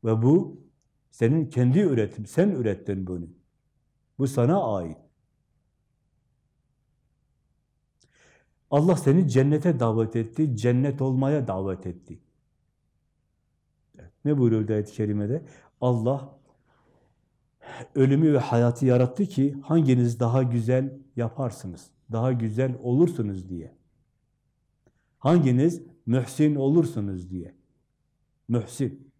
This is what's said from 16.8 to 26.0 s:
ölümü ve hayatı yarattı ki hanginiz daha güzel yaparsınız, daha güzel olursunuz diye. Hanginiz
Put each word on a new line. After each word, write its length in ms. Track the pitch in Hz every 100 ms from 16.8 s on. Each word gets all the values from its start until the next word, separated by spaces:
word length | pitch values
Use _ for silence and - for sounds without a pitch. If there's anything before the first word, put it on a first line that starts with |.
| _ _ _ _ _ _ _ _ - - 117
ölümü 380 | - 131 139 160
ve 60 | 143
hayatı 480 | - 117 120 120 131
yarattı 380 | 123 127 -
ki 280 | 196 - 139
hanginiz 680 | 139 - 165 143 127 120 113
daha 220 | 120 127
güzel 560 | 127 120 113 127 135 131 - -
yaparsınız, 720 | 117 - 127 - 95 85 - _ _
daha 200 | 113 123
güzel 420 | 123 113 107 131 123
olursunuz 640 | 123 127 170 170 104 95 92
diye. 260 | 87 73 _ _ _ _ _ _ _ _ _ _ _ _ _ _ _
Hanginiz 640 | 135 175 135 123 156 175 - _